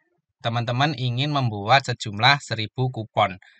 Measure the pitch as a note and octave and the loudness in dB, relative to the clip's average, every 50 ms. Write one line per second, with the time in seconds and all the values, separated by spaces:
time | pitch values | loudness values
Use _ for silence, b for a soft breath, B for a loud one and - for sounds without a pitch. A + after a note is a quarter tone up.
0 | _ _ _ _ _ _ _ _ - A2+ A#2 A#2+ A2+ B2 A#2+ B2+ C#3+ D#3+ - - | _ _ _ _ _ _ _ _ -6 -2 -2 -2 -2 -2 0 2 2 2 0 -2
1 | C3 B2 A#2+ B2+ D3 D3+ D3 C#3 B2+ A2 G#2+ G2+ G2+ A2 C3 C#3 - - F#2 _ | -4 -2 -2 -2 -2 0 0 0 0 0 -2 -2 2 4 4 4 4 0 -6 _
2 | - G#2+ G#2 G#2 A#2 C3+ C#3+ C#3 - - A2+ A2 G#2+ - - B2 C3 B2+ - A2+ | -8 -8 -4 0 2 2 2 2 -2 -8 -6 -6 -6 -6 -4 -2 -2 -2 -2 -6
3 | A2 - - A2 G#2 F#2 F2+ F#2+ b b b | -10 -4 0 0 0 0 0 -10 b b b